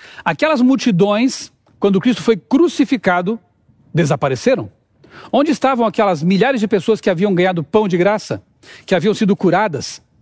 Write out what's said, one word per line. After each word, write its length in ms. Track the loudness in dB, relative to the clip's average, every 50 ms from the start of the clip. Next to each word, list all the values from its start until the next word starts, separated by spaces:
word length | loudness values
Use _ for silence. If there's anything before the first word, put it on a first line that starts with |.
| -20 -20 -18 -10 -6
Aquelas 380 | -6 -4 0 0 0 2 2
multidões, 920 | 2 2 2 2 0 0 2 2 2 2 2 2 0 -2 -2 -6 -12 -16 _ _ _ _ _ -2
quando 220 | 0 0 2 2
Cristo 240 | 2 0 -2 0 0
foi 140 | 0 0 0
crucificado, 1000 | -2 0 2 2 2 2 2 0 -2 0 -2 -2 0 0 0 0 0 -2 -4 -6 _ _ _ _ _ _ _ _ _ _ -2
desapareceram. 760 | -2 0 0 0 -2 -2 -2 -2 -2 0 0 0 0 -2 -8 -14 _ _ _ _ _ _ _ -20 -20 -10 -4
Onde 200 | 0 0 2 0
estavam 340 | 0 0 0 0 0 0 0
aquelas 380 | -2 0 0 0 0 0 0 0
milhares 380 | 0 2 2 2 2 0 0
de 60 | -2 0
pessoas 340 | -2 0 0 0 -2 0
que 80 | 0 -2
haviam 240 | -2 0 0 0 0
ganhado 300 | 0 0 0 -2 -2 -4
pão 240 | -2 0 0 0 0
de 100 | 0 0
graça, 440 | 0 0 0 -2 -4 -8 -10 -10 -12 _ _ _ _ -20 -20 -16 -6
que 100 | -2 -2
haviam 180 | 0 0 0 0
sido 220 | 0 0 0 0
curadas? 680 | 0 0 0 2 2 0 -2 -4 -6 -10 -10 -14 -16 _ _ _ _